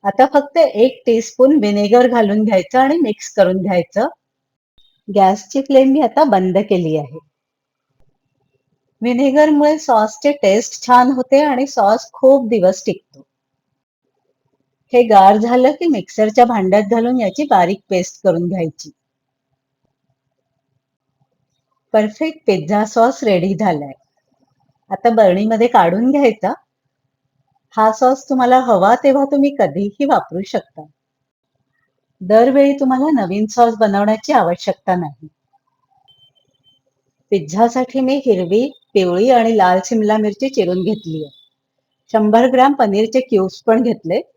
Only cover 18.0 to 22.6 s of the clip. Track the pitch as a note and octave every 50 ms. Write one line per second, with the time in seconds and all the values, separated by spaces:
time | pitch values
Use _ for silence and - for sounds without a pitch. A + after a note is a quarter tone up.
18 | F3+ - - - - F#3+ E3+ E3+ F3 F3 G3 F#3 E3+ D#3+ - _ - D#3 _ _
19 | _ _ _ _ _ _ _ _ _ _ _ _ _ _ _ _ _ _ _ _
20 | _ _ _ _ _ _ _ _ _ _ _ _ _ _ _ _ _ _ _ _
21 | _ _ _ _ _ _ _ _ _ _ _ _ _ _ _ _ _ _ - G#3+
22 | G#3 G#3+ G#3+ - D#4 D#4+ D#4+ - _ - G3 F3